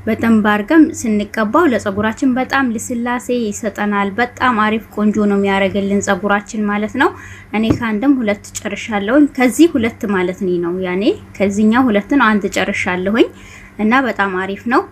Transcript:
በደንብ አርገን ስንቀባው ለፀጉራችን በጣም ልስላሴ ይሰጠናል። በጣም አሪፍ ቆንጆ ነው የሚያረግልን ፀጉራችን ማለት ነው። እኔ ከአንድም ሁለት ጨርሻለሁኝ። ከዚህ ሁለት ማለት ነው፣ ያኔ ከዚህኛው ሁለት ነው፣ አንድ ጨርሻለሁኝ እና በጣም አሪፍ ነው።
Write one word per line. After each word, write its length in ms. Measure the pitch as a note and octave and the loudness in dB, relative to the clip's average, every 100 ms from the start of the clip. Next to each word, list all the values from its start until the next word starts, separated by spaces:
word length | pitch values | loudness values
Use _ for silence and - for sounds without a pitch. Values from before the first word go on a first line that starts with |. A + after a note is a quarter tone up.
በደንብ 440 | - A3 A3+ A3 G#3 | -4 -2 2 4 4
አርገን 380 | G#3 G#3 D#4+ D4+ | 0 4 4 4
ስንቀባው 680 | - A#3 G#3 G3+ - G#3 C#4+ E4+ | 2 -2 -2 -2 -4 0 2 2
ለፀጉራችን 640 | A3 G#3 G3 G#3+ G#3+ C#4 | 0 -2 -2 -4 0 -2
በጣም 380 | B3 B3+ C4+ C4 | 0 -2 -2 -2
ልስላሴ 580 | G#3 - A#3+ A#3+ B3 A#3+ B3 | -4 -6 -6 -4 -6 -4 -2
ይሰጠናል። 720 | A3 G3+ A3 G3 G#3 G3+ G3+ | -2 -4 -8 -4 -2 -2 -2
በጣም 420 | G3 B3 - C4 G#3+ | -2 -4 0 -2 0
አሪፍ 260 | G#3+ A3 - | 0 -2 -6
ቆንጆ 260 | - G#3+ G3+ | -2 0 2
ነው 140 | G#3 G3+ | 2 2
የሚያረግልን 640 | G3 G3 G3 F#3+ G3 G3+ | 0 2 0 0 0 -2
ፀጉራችን 600 | G3 F#3+ G3+ G3+ G#3 A3 G#3 | 0 -2 0 -2 -2 -6 -4
ማለት 280 | G#3 G#3+ | -2 -4
ነው። 160 | A#3 D#4+ - - - - | 0 0 -2 -18 -20 -6
እኔ 120 | G#3 A3 | -2 0
ከአንድም 420 | - A#3 G#3+ C4+ C4+ | 0 -2 -2 2 2
ሁለት 280 | A3 G#3 - | 0 -2 -6
ጨርሻለሁኝ። 720 | - G#3+ G3+ - G#3 G3 C4+ D4 | -10 -8 -8 -4 -4 2 4 2
ከዚህ 360 | - B3+ G#3+ E4+ | 2 0 4 4
ሁለት 320 | C#4+ A3+ - G#3+ | 4 -2 -4 -2
ማለት 340 | G3 F3+ F#3 F#3+ F3+ | 0 0 -2 -2 -2
ነው፣ 180 | F3 F#3 | -2 -4
ያኔ 240 | F#3 F3+ A3+ G#4+ - | -4 0 0 -2 -8
ከዚህኛው 520 | - G3 G3+ G#3+ A#3 | -2 -2 2 2 4
ሁለት 280 | C4 G3+ G3+ | 4 2 2
ነው፣ 140 | C#4+ A3+ | 2 4
አንድ 200 | G#3+ F#3+ | 2 0
ጨርሻለሁኝ 760 | F#3+ F#3 G3+ G3 F3+ F#3 A3+ E4 - - - - - | -2 -2 -4 -4 -2 -2 2 2 0 -20 -20 -20 -4
እና 140 | G#3+ B3+ | 2 2
በጣም 320 | B3+ - G3 F#3 | 0 -2 -2 -2
አሪፍ 280 | F#3+ G3+ A#3 | -4 -6 -2
ነው። 160 | C4+ G4+ | -2 -2